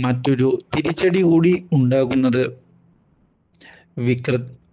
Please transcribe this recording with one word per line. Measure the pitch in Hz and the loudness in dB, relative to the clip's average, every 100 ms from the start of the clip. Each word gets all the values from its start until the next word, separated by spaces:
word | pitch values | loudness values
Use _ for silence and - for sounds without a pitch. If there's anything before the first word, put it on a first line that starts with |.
മറ്റൊരു | 127 123 139 131 131 127 - 147 | -2 -2 0 2 2 0 -4 -4
തിരിച്ചടി | 156 165 185 185 | -4 -2 0 2
കൂടി | 175 165 170 180 - | 2 4 4 0 0
ഉണ്ടാകുന്നത്. | 147 123 131 131 131 131 123 127 - _ _ _ _ _ _ _ _ _ _ - - _ - | 0 2 2 0 0 0 0 -2 -6 _ _ _ _ _ _ _ _ _ _ -20 -20 _ -6
വിക്രം | 123 123 135 123 123 - _ | -2 -2 -2 -6 -6 -20 _